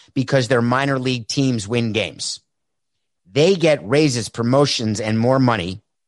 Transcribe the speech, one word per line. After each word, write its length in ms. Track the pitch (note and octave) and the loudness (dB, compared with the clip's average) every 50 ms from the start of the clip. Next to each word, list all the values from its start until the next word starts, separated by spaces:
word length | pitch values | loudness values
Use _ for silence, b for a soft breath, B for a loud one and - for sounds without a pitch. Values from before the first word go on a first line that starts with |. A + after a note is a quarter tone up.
| b b b | b b b
because 340 | C#3 C3 - C#3+ C3+ B2 | -4 -2 0 0 0 2
their 140 | A2 C3+ A#2+ | 2 0 0
minor 360 | A#2 A#2+ B2+ C3 C#3 C#3 C#3 | 2 2 0 0 0 -2 -2
league 300 | C3 B2+ C3 B2+ B2 G#2+ | -2 -2 -4 -4 -4 -6
teams 400 | - - C#3+ C3+ C3 B2 A2+ F#2+ | -6 -2 0 0 0 0 -4 -4
win 240 | G2 A#2+ A#2+ A#2 A2+ | -4 -2 -2 -2 0
games. 480 | G2+ G#2+ G2 D#2+ - - - - - - _ _ _ _ _ _ _ _ _ _ _ _ _ _ _ _ _ F2 | -2 -2 -4 -4 -8 -10 -10 -10 -10 -12 _ _ _ _ _ _ _ _ _ _ _ _ _ _ _ _ _ _
They 260 | F#2+ C3+ D#3 F#3 G3+ | 0 2 4 4 2
get 300 | E3+ D#3 E3 - - D#2 | 2 2 2 2 0 0
raises, 440 | G2 C3 D3 D#3 D3 A#2+ A#2+ G#2+ - | 0 2 2 2 2 0 -2 -4 -6
promotions, 720 | - - A#2 A#2 C3 C#3+ D3 C#3 - - A#2+ G#2+ G#2 G2 | -6 -4 -2 2 4 4 2 2 0 -2 -2 -2 -2 -2
and 180 | G#2+ G#2+ A2 A2 | -2 -2 0 0
more 180 | A2+ B2 C3 | 2 2 2
money, 460 | C3+ C3 B2 A2+ G#2 E2+ F2 F#2+ G#2 _ _ _ _ _ | 4 4 2 2 0 -2 -6 -8 -10 _ _ _ _ _